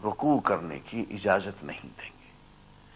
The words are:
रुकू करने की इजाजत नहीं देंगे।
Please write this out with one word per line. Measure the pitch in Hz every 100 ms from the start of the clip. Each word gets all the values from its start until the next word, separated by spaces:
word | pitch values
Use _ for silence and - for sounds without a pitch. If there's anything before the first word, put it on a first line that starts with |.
रुकू | 107 - 147 139
करने | - 95 82 73
की | - 117
इजाजत | - 101 101 95 90 -
नहीं | 71 - 69
देंगे। | - - - - - - - - - -